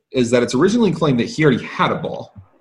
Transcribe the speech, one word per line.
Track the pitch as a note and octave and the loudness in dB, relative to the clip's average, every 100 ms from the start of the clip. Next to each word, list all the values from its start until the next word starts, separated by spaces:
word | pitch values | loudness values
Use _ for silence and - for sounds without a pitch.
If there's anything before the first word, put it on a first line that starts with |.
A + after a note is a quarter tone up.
| _ | _
is | C3 A2+ | -2 0
that | A#2+ | 2
it's | A#2+ | 2
originally | B2+ G3 A#3+ G#3 | 2 2 2 0
claimed | D3 D#3+ A#2+ | 0 0 0
that | - | -2
he | - | 0
already | D3+ A2+ | 2 2
had | - - D3 | -2 -4 -2
a | F2+ | -2
ball. | - A2+ A#2 G2+ - _ | -8 -10 -14 -20 -20 _